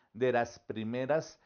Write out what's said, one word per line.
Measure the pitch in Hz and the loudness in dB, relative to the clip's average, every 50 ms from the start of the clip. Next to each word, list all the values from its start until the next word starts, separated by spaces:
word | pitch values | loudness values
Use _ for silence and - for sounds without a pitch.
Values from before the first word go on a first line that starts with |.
| _ _ | _ _
de | - 110 127 127 120 | -4 0 2 4 4
las | 120 117 117 - - | 2 0 0 -4 -10
primeras | _ - 107 110 110 110 120 123 131 131 147 160 - - - _ _ | _ -10 -6 -6 -4 -4 -2 -2 0 0 0 0 0 -4 -12 _ _